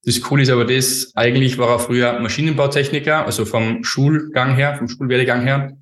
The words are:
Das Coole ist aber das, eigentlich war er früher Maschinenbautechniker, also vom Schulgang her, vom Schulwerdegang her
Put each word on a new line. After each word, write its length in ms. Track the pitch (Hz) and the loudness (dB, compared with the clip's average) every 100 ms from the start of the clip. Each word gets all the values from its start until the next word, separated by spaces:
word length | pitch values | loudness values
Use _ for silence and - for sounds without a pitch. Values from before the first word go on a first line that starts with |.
Das 200 | - 117 | 0 -2
Coole 220 | - 143 | 0 2
ist 60 | 131 | 4
aber 140 | 123 | 2
das, 480 | 120 131 131 - - | 2 0 0 -2 -6
eigentlich 440 | - 120 131 131 123 | 0 0 2 0 0
war 140 | 120 | 0
er 60 | 120 | 0
früher 400 | 120 123 120 117 | 0 0 0 -2
Maschinenbautechniker, 1040 | 113 123 156 143 139 143 139 147 147 156 120 | -4 -2 -2 0 0 0 -2 -2 0 0 0
also 180 | - | -4
vom 400 | 107 117 113 113 | -2 -2 -2 -2
Schulgang 680 | - - 143 156 151 131 127 | -4 0 2 2 0 -2 0
her, 220 | 131 143 143 | 2 0 -2
vom 120 | 120 | -8
Schulwerdegang 540 | - 131 127 127 123 | -6 -2 0 2 0
her 300 | 127 139 139 - | 0 0 -4 -12